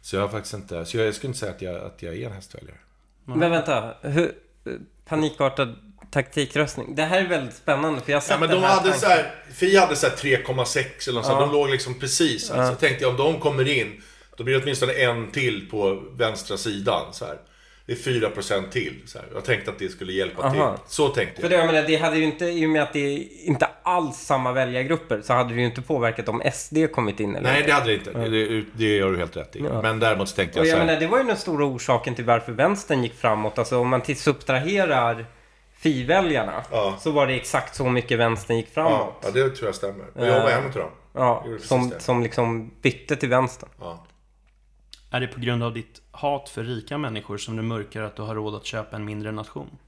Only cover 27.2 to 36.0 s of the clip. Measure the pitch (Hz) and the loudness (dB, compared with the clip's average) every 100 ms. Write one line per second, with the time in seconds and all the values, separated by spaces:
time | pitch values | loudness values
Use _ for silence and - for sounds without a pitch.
27.2 | 104 101 123 139 147 143 120 101 - 127 | -4 0 2 2 4 4 4 0 -2 -4
28.2 | 113 110 107 110 101 113 110 104 95 90 | 0 0 0 -2 -4 0 2 4 2 0
29.2 | 82 82 71 - 143 120 110 110 113 101 | -2 -6 -12 -6 -4 0 0 2 2 2
30.2 | 98 - 90 - 160 160 165 156 160 240 | -2 -2 -2 2 4 4 4 2 2 2
31.2 | 262 196 185 151 143 127 - 120 - 120 | 2 -2 -2 0 0 -2 0 0 0 -4
32.2 | 117 117 - 113 156 202 - 143 117 - | 2 2 2 0 2 2 0 0 0 0
33.2 | 117 107 107 - 113 127 123 127 - 135 | 0 2 0 -2 0 2 2 0 0 0
34.2 | - 131 - 131 156 202 180 135 117 113 | 0 0 0 -2 0 0 2 2 2 -2
35.2 | 113 - _ _ _ _ - 135 | -8 -20 _ _ _ _ 0 0